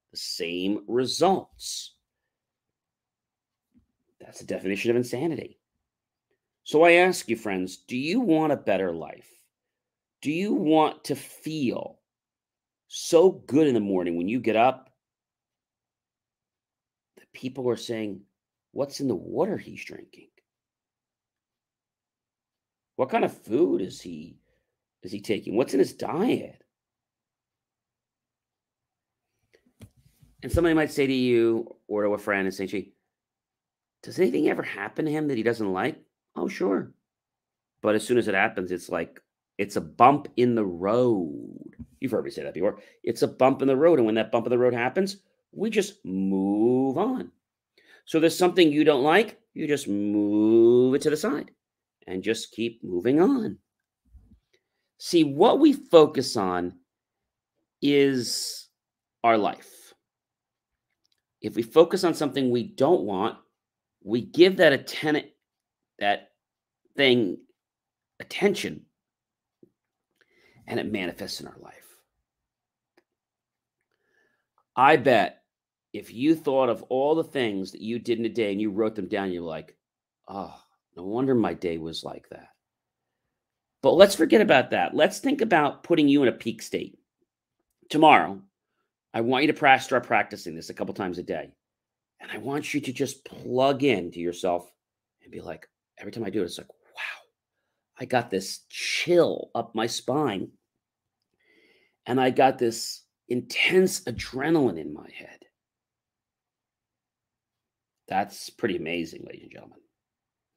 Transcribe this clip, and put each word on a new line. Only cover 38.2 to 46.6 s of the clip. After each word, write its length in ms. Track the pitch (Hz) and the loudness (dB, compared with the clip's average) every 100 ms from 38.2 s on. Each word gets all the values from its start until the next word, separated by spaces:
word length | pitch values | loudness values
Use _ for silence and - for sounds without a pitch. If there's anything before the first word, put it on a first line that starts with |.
| 107 | 2
it 60 | |
happens, 360 | 95 107 - 92 | 0 0 -2 -6
it's 180 | 87 - | -8 -6
like, 320 | 87 85 - _ _ _ - | -6 -6 -10 _ _ _ -10
it's 180 | 98 107 | -6 -6
a 40 | |
bump 480 | 80 80 123 143 - - | -8 6 6 6 -2 0
in 180 | 123 | 0
the 100 | 117 | 2
road. 1120 | 98 85 95 117 123 104 82 65 52 - - - - _ | -2 -4 -2 2 2 0 -2 -8 -14 -18 -20 -20 -20 _
You've 100 | 127 | -6
heard 140 | 104 | -4
me 60 | 69 | -6
say 120 | - | -10
that 120 | 71 | -10
before. 260 | 78 98 - - _ | -4 -4 -4 -14 _
It's 180 | - 117 | -8 -2
a 60 | 131 | -4
bump 340 | - 131 135 | 2 2 2
in 60 | 135 | 0
the 80 | 135 | 4
road. 220 | 165 156 | 4 4
And 80 | 113 | 2
when 80 | 110 | 0
that 160 | 107 | 0
bump 140 | 117 117 | -2 0
in 40 | |
the 80 | 123 | 2
road 140 | 123 | 2
happens, 460 | 120 123 180 196 - _ _ _ | 0 -2 -2 -4 -6 _ _ _
we 160 | 151 214 | -8 -4
just 360 | 214 190 - | -2 -4 -8
move 920 | - 95 95 98 98 104 | -8 -4 -2 0 0 2